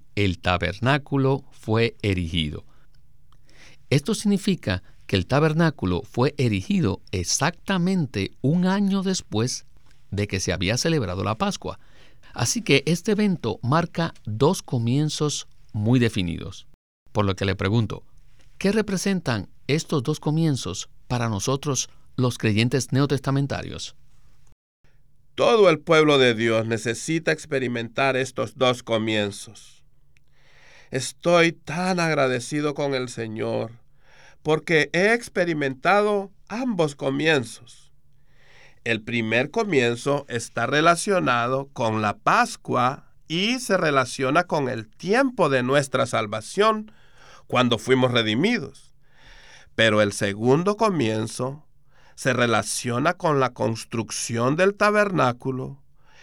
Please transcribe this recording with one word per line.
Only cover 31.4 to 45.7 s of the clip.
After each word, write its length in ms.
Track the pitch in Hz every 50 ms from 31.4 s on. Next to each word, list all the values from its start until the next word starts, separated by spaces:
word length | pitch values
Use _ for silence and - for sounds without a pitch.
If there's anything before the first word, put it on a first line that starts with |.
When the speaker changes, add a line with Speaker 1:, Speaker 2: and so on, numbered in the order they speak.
| 165 170
Speaker 2:
tan 480 | 165 - - - 151 175 185 185 190 175
agradecido 760 | 165 160 156 147 135 127 - 151 147 - 151 147 147 151 139
con 220 | 156 143 143 135
el 140 | 127 127 123
Señor 640 | - 117 113 110 110 110 113 113 117 117 117 113 117 - - - - - - - - - - - - -
porque 480 | - 151 156 156 - - 165 151 143 - -
he 200 | 170 190 214 233
experimentado 1160 | 233 233 - - 196 175 175 165 147 143 131 135 135 - 170 196 208 208 214 208 202 196 196 - - - -
ambos 480 | - 240 269 247 214 175 160 147 143
comienzos. 960 | - 143 135 135 143 151 160 156 139 113 - - - - - - - - - - - - - - - - - - - - - - - - - - - -
El 160 | 117 117 107
primer 500 | 110 120 117 120 110 110 113 120 135 151
comienzo 760 | - 233 220 208 165 131 120 117 120 117 - 143 143 143 - -
está 380 | 123 113 - - - 120 117 117
relacionado 1000 | 139 147 160 170 170 165 - 208 196 180 156 135 123 120 117 123 135 135 139 139 -
con 280 | 131 120 113 110 107
la 160 | 107 104 101 -
Pascua 920 | - 151 180 220 240 240 - - - - 120 123 123 127 143 - - - - - - -
y 320 | 156 175 196 226 254 247
se 160 | - - 196
relaciona 720 | 180 170 156 139 135 127 123 - - 131 131 147 170 180
con 240 | - 180 151 139 120
el 180 | 117 113 110 -
tiempo 640 | - - - 175 214 254 277 254 247 - 175 143
de 140 | 135 127 123
nuestra 420 | 127